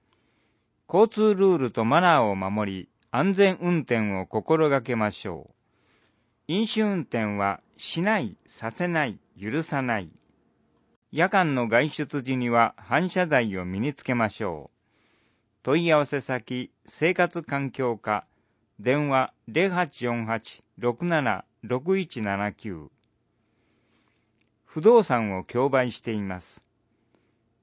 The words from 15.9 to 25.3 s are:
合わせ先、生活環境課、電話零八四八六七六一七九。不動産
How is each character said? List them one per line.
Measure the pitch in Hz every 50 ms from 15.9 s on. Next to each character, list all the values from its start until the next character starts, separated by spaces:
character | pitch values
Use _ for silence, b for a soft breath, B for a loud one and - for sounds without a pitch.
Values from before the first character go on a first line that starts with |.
合 | 156 151
わ | 143
せ | - 147 139
先、 | 127 - 131 120 - - 127 123 123 - _ _ _
生 | - - - 151 170 180
活 | - 180 165 - 175 160
環 | - 143 139 139 131
境 | - - 131 123 117 101
課、 | - 110 107 101 - _ _ _ _ _ _ _ _ _ _ -
電 | 101 120 135 147 147 143
話 | 135 131 127 - _ _ _ -
零 | 107 151 185 196
八 | 180 180 180 143 - - 120
四 | 120 120 120 113
八 | 107 113 110 - - - - _ _ _ -
六 | 120 123 117 - 175
七 | 175 170 156 139 117 101 92 - _ _ _
六 | - 107 123 127 139 180 190 196
一 | 180 165 - 123
七 | 107 101 98 98 104 104 101
九。 | _ - 110 90 80 73 69 _ _ _ _ _ _ _ _ _ _ _ _ _ _ _ _ _ _ _ _ _ _ _ _ _ _ _ _ _ _ _ _ _ _ _
不 | _ - 160
動 | 156 214 247 233 196
産 | - 135 117 110 104